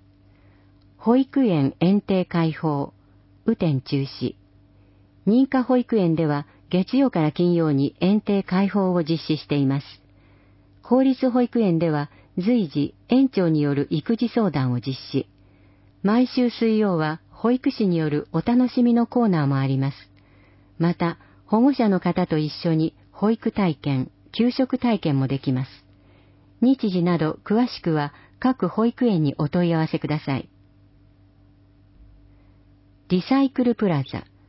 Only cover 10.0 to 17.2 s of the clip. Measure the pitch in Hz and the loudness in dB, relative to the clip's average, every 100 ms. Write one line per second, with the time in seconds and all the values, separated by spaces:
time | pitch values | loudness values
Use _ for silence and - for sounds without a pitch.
10 | _ _ _ _ _ _ _ _ - 247 | _ _ _ _ _ _ _ _ -2 0
11 | 269 254 262 240 240 233 208 165 170 151 | 2 0 0 0 -2 0 0 0 0 -2
12 | 143 - - - 180 247 170 147 143 - | -6 -12 -16 -6 -2 0 0 -4 -4 -6
13 | - 247 269 - 175 156 147 143 143 165 | -2 2 2 2 0 2 0 0 -2 -4
14 | - 226 240 - 202 143 131 123 135 131 | -2 -2 -2 0 0 0 -2 -2 -4 -10
15 | - 135 - _ _ _ - _ _ _ | -6 -6 -6 _ _ _ -20 _ _ _
16 | 196 226 254 - 247 - 226 220 208 175 | 0 2 0 0 -2 0 0 2 2 0
17 | 156 165 | -2 -4